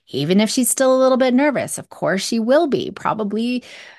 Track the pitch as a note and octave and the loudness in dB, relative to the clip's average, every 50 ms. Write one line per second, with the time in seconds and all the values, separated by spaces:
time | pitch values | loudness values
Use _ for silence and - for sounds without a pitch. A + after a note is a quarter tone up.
0 | _ _ - B2+ C#3+ D3+ F#3 G3+ A3 G#3+ - - B3 - - - C4 C4 C4 C4 | _ _ -6 -6 -2 2 2 2 2 2 0 0 0 0 0 0 2 2 4 4
1 | C4 C4 C4 B3 C4 C4 B3 B3 C#4+ D4+ C4 F3+ A#2 - - - - - - - | 4 2 2 2 2 2 2 2 2 2 0 -2 -4 -6 -8 -12 -12 -16 -10 -6
2 | - D3+ F3 G3 - - A#3+ A3+ A3 A3+ C4 D4+ F4 D4 A#3 D3+ D2+ C2+ - - | -2 -2 -2 -2 -2 -2 -2 -2 0 2 2 2 4 2 0 -2 -2 -4 -10 -4
3 | - - - G#3 G#3+ G3+ G#3 G#3+ A#3 A#3+ B3 B3 - - - - - - - | -4 -2 -2 -2 -4 -4 -4 -4 -4 -2 -4 -6 -6 -10 -20 -20 -20 -20 -20